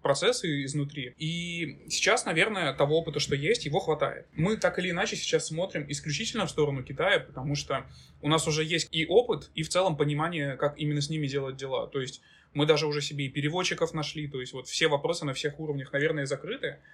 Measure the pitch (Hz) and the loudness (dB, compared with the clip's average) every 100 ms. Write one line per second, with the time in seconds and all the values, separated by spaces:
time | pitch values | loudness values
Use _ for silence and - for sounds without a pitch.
0 | 139 139 196 247 180 143 135 147 139 143 | 0 2 2 2 0 -2 -2 -2 -4 -6
1 | 123 - 156 170 175 170 160 - - - | -10 -6 -4 -2 -2 -4 -4 -6 -6 0
2 | - 214 - 165 202 202 156 131 143 156 | 4 4 4 4 4 2 0 2 4 4
3 | 165 147 - 139 147 233 - 151 160 151 | 2 -2 0 0 2 0 2 -2 0 0
4 | - - - - 165 220 180 175 185 170 | 0 -4 -10 -2 0 2 0 0 -2 0
5 | 220 - - 156 - 160 190 175 139 143 | -2 -4 0 0 0 -4 -4 -4 -6 -6
6 | 156 147 226 226 175 - 147 139 123 143 | -4 -4 -2 -2 -2 2 0 0 -4 0
7 | 175 190 - 131 139 143 - 139 127 - | 4 2 0 -8 -2 -2 -2 -4 -6 -18
8 | - - 147 160 156 151 156 165 - - | -20 -6 2 2 4 0 0 0 -2 -2
9 | 165 190 247 160 - - 160 175 185 151 | 4 4 4 0 -4 -8 -2 2 2 2
10 | 147 147 160 170 143 127 143 143 151 147 | 0 0 -2 -2 -4 -2 -2 0 -2 0
11 | 147 156 143 139 135 131 135 127 120 143 | -2 -2 -2 -2 -4 -6 -4 -4 -2 -4
12 | 127 - _ - _ 139 151 151 151 147 | -6 -8 _ -20 _ 0 6 6 4 -2
13 | 143 143 135 143 143 175 185 175 165 160 | -4 -4 -4 -2 -2 0 0 0 -2 -2
14 | 143 160 151 139 127 131 - - 160 143 | -6 -6 -8 -8 -8 -10 -6 0 2 2
15 | 160 170 151 131 151 143 156 143 131 139 | 0 -2 -2 -2 -4 -4 -6 -6 -4 0
16 | 151 156 135 139 170 269 - - - | 0 0 -2 -4 -6 -6 -8 -8 -16